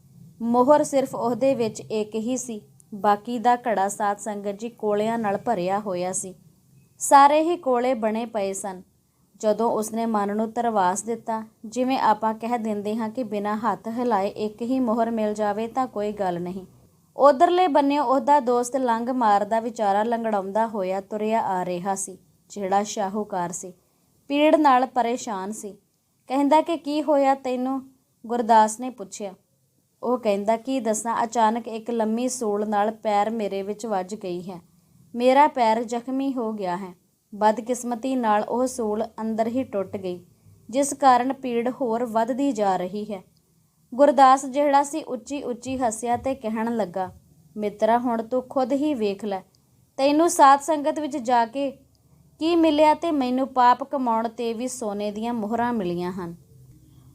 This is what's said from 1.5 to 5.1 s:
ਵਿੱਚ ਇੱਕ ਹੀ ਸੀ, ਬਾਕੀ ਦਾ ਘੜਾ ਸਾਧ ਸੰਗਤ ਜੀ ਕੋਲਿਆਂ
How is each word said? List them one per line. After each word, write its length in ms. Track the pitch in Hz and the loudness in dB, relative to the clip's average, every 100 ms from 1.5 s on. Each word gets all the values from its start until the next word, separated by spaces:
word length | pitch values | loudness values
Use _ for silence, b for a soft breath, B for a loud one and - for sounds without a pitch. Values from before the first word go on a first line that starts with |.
| 240 | 2
ਵਿੱਚ 240 | 220 - | -2 -6
ਇੱਕ 360 | - 220 214 220 | -6 -6 -4 -6
ਹੀ 220 | 220 254 | -4 -6
ਸੀ, 240 | - 214 - _ _ | -6 -12 -16 _ _
ਬਾਕੀ 460 | 202 208 208 233 240 | -2 0 0 -2 -2
ਦਾ 160 | 240 247 | 0 0
ਘੜਾ 320 | 247 196 202 | 0 0 0
ਸਾਧ 300 | - 202 202 | 0 -4 -4
ਸੰਗਤ 420 | 226 202 202 202 | -6 -8 -8 -8
ਜੀ 100 | 233 | -10
ਕੋਲਿਆਂ 500 | 233 214 208 220 | -6 -2 0 0